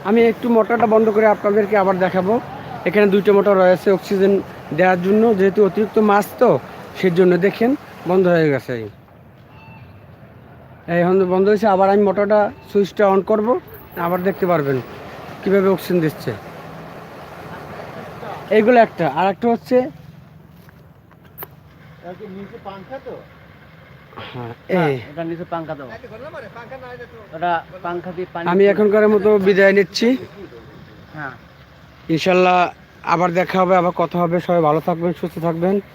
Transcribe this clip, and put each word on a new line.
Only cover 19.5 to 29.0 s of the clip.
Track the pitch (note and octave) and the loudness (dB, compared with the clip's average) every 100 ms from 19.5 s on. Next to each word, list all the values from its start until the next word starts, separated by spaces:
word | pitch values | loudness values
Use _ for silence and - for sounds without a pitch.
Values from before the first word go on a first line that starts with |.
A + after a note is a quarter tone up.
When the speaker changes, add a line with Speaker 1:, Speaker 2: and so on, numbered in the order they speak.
| A#3 - B3+ | -4 0 -2
Speaker 2:
নিচে | B3+ - - - - - - - - - - - _ - - - - - - - - - E3+ F#3 G#3 F#3+ G3+ A3+ | -2 -10 -20 -20 -20 -20 -20 -20 -20 -20 -20 -20 _ -20 -20 -20 -20 -20 -20 -20 -20 -20 -16 -16 -14 -14 -14 -16
পাংখা | G3+ G3 F#3 C4 C4 | -16 -16 -14 -16 -14
তো? | D#3 - - - - - - - - - - - | -16 -18 -20 -20 -20 -20 -20 -20 -20 -20 -18 -16
Speaker 1:
হ্যাঁ, | B2+ A#2+ A#2 - | -14 -14 -16 -6
Speaker 3:
হ্যাঁ, | F#3 D#3 | -2 -2
Speaker 1:
এই। | C3+ | -2
Speaker 3:
ওটা | A2 D3 | -8 -12
নিচে | E3 E3 E3+ | -10 -10 -10
পাংখা | E3+ D#3 D3+ | -10 -10 -12
দাও। | C3 A2+ A#3 A3 C#4 E4+ A3+ A#3 A#3 C4 B3+ B3 A#3+ A#3 G#2+ | -14 -16 -18 -18 -16 -18 -18 -20 -18 -18 -16 -18 -18 -20 -18
ওটা | D#3+ F3 E3+ - F#3 | -6 -4 -4 -6 -14
পাংখা | F3+ F3 F3+ | -10 -10 -10
দিয়ে | E3+ F3+ | -10 -10
পানি | E3+ E3+ | -8 0
Speaker 1:
আমি | F#3 G3+ | 4 4
এখনকার | G3+ G#3+ G#3 | 4 4 4